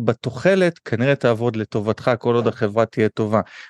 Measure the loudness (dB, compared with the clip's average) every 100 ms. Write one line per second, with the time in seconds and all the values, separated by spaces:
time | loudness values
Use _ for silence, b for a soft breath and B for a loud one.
0 | -2 -2 -6 -2 2 2 2 -2 -6 -2
1 | 0 2 2 0 0 -2 -4 -4 -2 -2
2 | -2 -2 0 0 0 -2 -2 0 -2 0
3 | -2 0 0 0 -2 B B